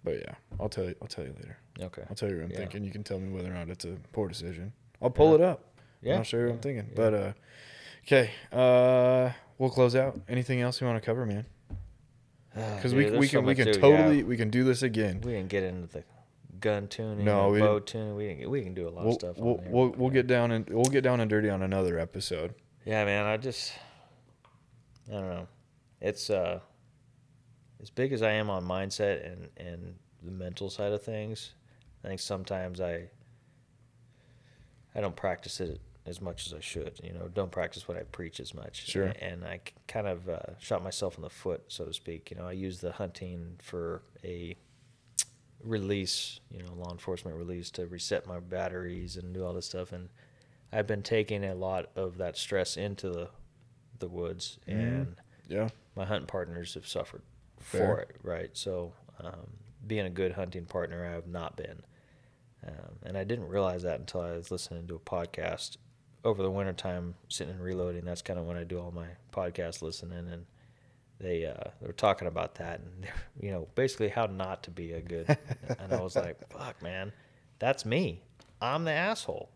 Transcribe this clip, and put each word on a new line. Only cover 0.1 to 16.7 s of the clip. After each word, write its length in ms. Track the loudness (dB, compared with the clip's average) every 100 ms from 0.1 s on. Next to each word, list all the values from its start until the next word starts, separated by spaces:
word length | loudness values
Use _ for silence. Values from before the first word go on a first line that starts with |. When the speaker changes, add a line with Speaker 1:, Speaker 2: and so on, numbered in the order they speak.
| -4
Speaker 1:
yeah, 160 | -6 -14 _ -6
I'll 100 | -4
tell 140 | -2 -4
you, 100 | -4
I'll 60 | -10
tell 160 | -8 -8
you 80 | -10
later. 180 | -14 -16 _ -10
Speaker 2:
Okay. 220 | -10 -10 -12
Speaker 1:
I'll 80 | -4
tell 140 | -2
you 60 | -2
where 80 |
I'm 80 | -4
Speaker 2:
Yeah. 60 | -6
Speaker 1:
thinking. 260 | -6 -6
You 80 | -6
can 120 | -6
tell 140 | -6 -4
me 140 | -4
whether 160 | -6 -6
or 40 | -6
not 140 | -8
it's 160 | -8 -8
a 120 | -10 -6
poor 160 | -4 -2
decision. 460 | -4 -8 -8 -10 -12 -20 _
I'll 80 | 0
pull 200 | 8 10
Speaker 2:
Yeah. 60 | 10
Speaker 1:
it 60 |
up. 220 | 8 4 -8 -20 -20 _
Speaker 2:
Yeah, 160 | 2 2
Speaker 1:
not 100 | 2
sure 180 | 2 2
what 40 |
I'm 40 | 0
Speaker 2:
yeah, 40 |
Speaker 1:
thinking, 240 | -4 -4 -4
Speaker 2:
yeah. 60 | 4
Speaker 1:
but, 180 | 6
uh, 200 | 6 2 -4 -14 -20 -20 -18 -18 -16 6
okay. 260 | 8 8 0 -4
Uh, 800 | 6 8 10 10 8 8 8 4 0 -14 0
we'll 120 | 2
close 240 | 8 8 8
out. 240 | 4 0 -2
Anything 320 | -2 2 2
else 180 | 2 2
you 60 | 0
wanna 140 | 0
cover, 240 | 0 0 0
man? 200 | -2 -6 -14 _ -12 -12 -18 -20 _ _ _ _ -6
Speaker 2:
Ah, 240 | -6 -2
Speaker 1:
'Cause 100 | 2
Speaker 2:
dude, 60 | 6
Speaker 1:
we, 60 | 6
Speaker 2:
there's 140 | 6
Speaker 1:
we 80 | 6
can, 100 | 6
Speaker 2:
so 20 |
Speaker 1:
we 40 | 6
Speaker 2:
much 100 | 6
Speaker 1:
can 80 | 6
Speaker 2:
to, 60 | 10
Speaker 1:
totally, 380 | 10 12 10 6
Speaker 2:
yeah. 40 |
Speaker 1:
we 140 | 4 2
can 120 | 4
do 140 | 6
this 180 | 6 4
again. 380 | 2 2 2 0
Speaker 2:
We 100 | -2
didn't 160 | -4 0
get 140 | 0
into 240 | 0 -4 -8
the 160 | -10 -14 -20 _ _ -20 -2
gun 280 | 0